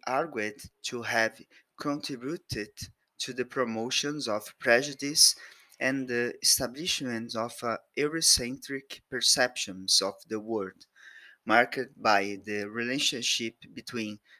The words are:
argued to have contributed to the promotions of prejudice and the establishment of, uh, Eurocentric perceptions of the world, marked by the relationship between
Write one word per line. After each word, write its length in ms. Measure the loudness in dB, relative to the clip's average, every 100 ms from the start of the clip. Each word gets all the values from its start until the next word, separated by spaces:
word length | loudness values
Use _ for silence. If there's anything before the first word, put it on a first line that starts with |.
| -2
argued 540 | -2 0 -4 -6 -6 -16 -12
to 180 | -8 -6
have 360 | -2 2 2 -2 -14 -20 _ -8
contributed 920 | -4 -4 -6 -8 -6 -8 -6 -8 -8 -10 -16 -16 _ _
to 140 | -8
the 100 | -4
promotions 840 | -4 -2 -2 -2 -2 -2 -2 -4 -2
of 260 | -4 -4 -4
prejudice 760 | 4 6 4 -4 -2 6 6 6 -6 -20 _ _
and 300 | 0 0 0
the 260 | 0 0 0
establishment 920 | 2 2 0 -4 -4 -2 -2 -6 -4 -4
of, 180 | -4 -4
uh, 140 | -4 -4 -6 -2
Eurocentric 1000 | -2 2 4 4 2 -8 -8 -10 -10 -18 _
perceptions 920 | -2 2 4 2 0 -6 -6 0 2
of 120 | 2 -4 -8
the 120 | -8
world, 460 | -2 -2 -2 -8 -20 _ -20 -20 -20 -14 2
marked 420 | 4 4 0 -8 -2
by 420 | 4 4 4 -4
the 200 | -6 -4
relationship 920 | -4 -4 -4 0 0 0 -2 -2 -2 -8 -16
between 440 | -16 -10 -6 -6 -8 _ -20